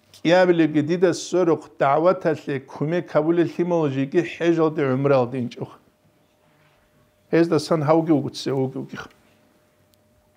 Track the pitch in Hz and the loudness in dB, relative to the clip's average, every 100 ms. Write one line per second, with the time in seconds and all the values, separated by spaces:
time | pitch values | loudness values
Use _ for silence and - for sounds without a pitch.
0 | _ - 151 180 185 170 160 151 143 175 | _ -8 2 4 4 4 2 0 -2 2
1 | 185 135 - 175 170 151 - _ 143 147 | 0 0 -2 0 2 0 -4 _ 0 2
2 | 175 185 170 147 - 139 - - 147 175 | 2 0 -2 -4 -6 -8 -10 -8 -4 -4
3 | 151 151 156 170 160 - 175 170 151 131 | -2 -2 0 0 0 -2 -2 0 0 -2
4 | 135 175 165 - 170 165 160 160 139 131 | -2 -2 -2 -2 0 2 0 0 -2 0
5 | 139 135 120 131 117 - - - _ _ | 2 2 2 -4 -8 -10 -14 -16 _ _
6 | _ _ _ _ _ _ _ _ _ _ | _ _ _ _ _ _ _ _ _ _
7 | _ _ _ 165 170 160 - 165 147 160 | _ _ _ 0 2 0 0 -2 2 0
8 | 160 147 131 - 147 135 131 135 - - | 2 0 0 -8 -6 -4 -4 -6 -12 -14
9 | - _ _ _ _ _ _ _ _ _ | -18 _ _ _ _ _ _ _ _ _
10 | _ _ _ | _ _ _